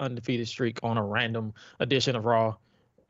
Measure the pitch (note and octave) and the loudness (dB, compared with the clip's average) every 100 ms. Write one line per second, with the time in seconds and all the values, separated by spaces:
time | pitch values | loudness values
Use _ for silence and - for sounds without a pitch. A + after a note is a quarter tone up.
0 | C3+ A#2+ A2 B2 A2+ - B2 A2+ A#2 A2+ | -6 -4 -2 -2 -2 -2 -2 -2 -2 0
1 | G#2 G#2 A#2 A2+ A2 - - - B2 C3+ | 0 0 0 -2 -6 -10 -16 -4 0 2
2 | A#2+ B2 A2 A2+ A2+ G#2+ _ _ _ _ | 2 0 2 4 4 -2 _ _ _ _